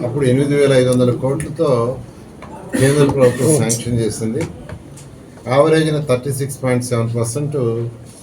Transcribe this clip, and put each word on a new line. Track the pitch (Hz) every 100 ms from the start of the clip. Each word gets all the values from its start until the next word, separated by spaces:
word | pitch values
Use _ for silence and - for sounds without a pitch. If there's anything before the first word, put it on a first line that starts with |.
| 120
అప్పుడు | 131 131
ఎనిమిది | 131 147 143
వేల | 139
ఐదు | 131 127
వందల | 123 123
కోట్లతో | 107 131 139 - 156 151 120 120 135 - - - - - - - -
కేంద్ర | 135 147 139
ప్రభుత్వం | 135 123 123 131 151
శాంక్షన్ | 113 117 117 117
చేసింది. | 110 101 110 135 160 - - - - - - - - - 120
యావరేజ్న | 131 156 160 156 147 143
థర్టీ | 123 143
సిక్స్ | 123 139 -
పాయింట్ | 131 123 120
సెవెన్ | 117 113 117
పర్సెంట్ | 113 127 147 151 117 113 120 - - -